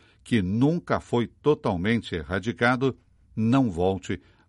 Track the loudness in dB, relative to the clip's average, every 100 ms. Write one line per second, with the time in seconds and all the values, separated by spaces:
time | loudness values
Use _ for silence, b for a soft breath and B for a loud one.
0 | B B -2 0 0 2 2 0 -2 -4
1 | 0 -2 -2 _ 0 0 0 -2 0 0
2 | -2 -8 -4 -4 -4 0 0 2 -2 -4
3 | _ _ _ -4 2 2 2 0 0 -2
4 | -6 -10 b b